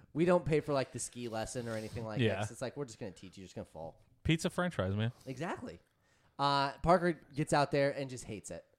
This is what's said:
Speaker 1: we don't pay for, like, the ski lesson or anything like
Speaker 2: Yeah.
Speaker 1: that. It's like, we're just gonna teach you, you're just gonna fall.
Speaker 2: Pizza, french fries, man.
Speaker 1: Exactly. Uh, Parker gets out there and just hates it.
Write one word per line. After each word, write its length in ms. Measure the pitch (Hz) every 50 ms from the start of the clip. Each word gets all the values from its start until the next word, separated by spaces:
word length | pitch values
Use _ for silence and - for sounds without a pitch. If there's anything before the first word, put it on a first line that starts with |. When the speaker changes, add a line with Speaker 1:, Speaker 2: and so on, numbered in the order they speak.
| - _ -
Speaker 1:
we 100 | 147 170
don't 200 | 180 180 175 165
pay 140 | 139 160 151
for, 140 | - -
like, 180 | 143 135 127 -
the 80 | - 117
ski 300 | - - - 120 120 117
lesson 400 | 107 110 110 - - 127 117 117
or 80 | 113
anything 280 | 110 110 104 - 120 113
like 140 | 110 107 127
Speaker 2:
Yeah. 220 | 117 110 95 95
Speaker 1:
that. 100 | 107 107
It's 100 | 120 -
like, 160 | 131 117 -
we're 100 | 143 143
just 120 | 117 - -
gonna 140 | 127 98
teach 240 | 85 - - 92 82
you, 60 | 98
you're 40 | 95
just 80 | 87 -
gonna 120 | 113 95
fall. 360 | - - 78 80 82 - - - _ _ _ -
Speaker 2:
Pizza, 260 | - 160 160 - 180
french 240 | - - 180 180 -
fries, 220 | - 95 92 98
man. 160 | 104 110 120 - - -
Speaker 1:
Exactly. 520 | 131 135 123 156 190 359 339 - - 80 - _ _ _ _ _ _ _ _ _ _ _
Uh, 360 | - 139 143 143 139 135 139 120 -
Parker 380 | - 165 175 185 170 180 160 - - - 139
gets 160 | 135 156 -
out 180 | 165 147 139 -
there 220 | - 143 139 143
and 180 | 120 135 139 131
just 140 | 127 117 -
hates 260 | - 113 92 - -
it. 140 | 85 85 - _ _